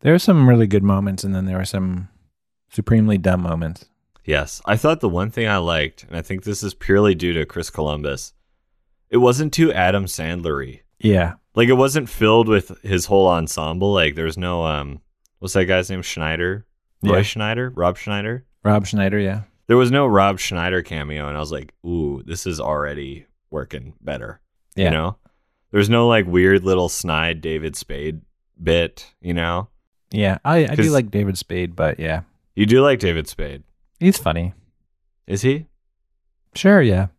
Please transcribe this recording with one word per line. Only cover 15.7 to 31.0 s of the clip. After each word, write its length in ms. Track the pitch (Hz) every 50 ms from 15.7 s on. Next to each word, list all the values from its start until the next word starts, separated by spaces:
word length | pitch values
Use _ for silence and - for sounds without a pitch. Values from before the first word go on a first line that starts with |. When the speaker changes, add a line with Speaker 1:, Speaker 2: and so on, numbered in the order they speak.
| 95 92 90 -
Speaker 2:
name? 120 | 98 92 87
Schneider? 640 | - - 90 80 78 80 80 87 90 95 104 - _ _ _ _ _ _ _ -
Roy 140 | 101 98 92
Speaker 1:
Yeah. 40 | 104
Speaker 2:
Schneider? 480 | 104 - 110 107 107 113 117 127 127
Rob 280 | 127 - 87 90 - -
Schneider? 460 | - 104 104 101 101 107 117 131 _ _ _ _ _
Speaker 1:
Rob 240 | 104 104 107 98
Schneider, 320 | 95 - 104 98 98 101 104
yeah. 240 | 101 95 98 110 104 _ _ _ _
Speaker 2:
There 100 | - 117
was 140 | 123 127 120
no 160 | 127 143 143
Rob 320 | 127 104 98 98 101 98 92
Schneider 440 | - - 98 85 85 90 92 90 85
cameo, 460 | - - 78 73 73 76 76 73 73
and 80 | 73
I 40 | 76
was 120 | 76 76 78
like, 220 | 69 69 71 _ _ _
"Ooh, 360 | 85 87 85 78 73 69 65 -
this 220 | - 82 85 -
is 140 | 92 85 76
already 640 | - - 76 73 73 73 73 73 69 67 69 76 - _ _ _ _ _
working 420 | - 76 67 - - 73 62 69 - _
better." 400 | _ 73 71 64 57 55 - _ _ _ _ _ _ _ _
Speaker 1:
Yeah. 100 | 98 95
Speaker 2:
You 40 | 87
know? 260 | 78 78 80 90 104 _ _ _ _ _ _ _ _ _ _ _
There's 200 | - 104 101 104
no, 160 | 117 117 117 120
like, 180 | 117 110 98
weird 380 | 87 87 90 90 95 98 98 90
little 240 | 95 95 92 90 85
snide 520 | - - - 90 78 78 80 85 85 80 80
David 340 | 82 78 78 78 80 71
Spade 460 | - - _ 73 71 73 78 78 78 _ _ _ _ _ _ _ _ 85
bit, 500 | 82 82 85 85 82 _ - - _ _ _
you 140 | - 87 85
know? 340 | 85 85 85 87 90 107 - _ _ _ _ _ _ _ _
Speaker 1:
Yeah, 280 | - 110 104 98 95 - _
I, 140 | 139 160 170 156
I 100 | 110 135
do 80 | 151 -
Speaker 2:
'Cause 100 | 160 151
Speaker 1:
like 180 | 139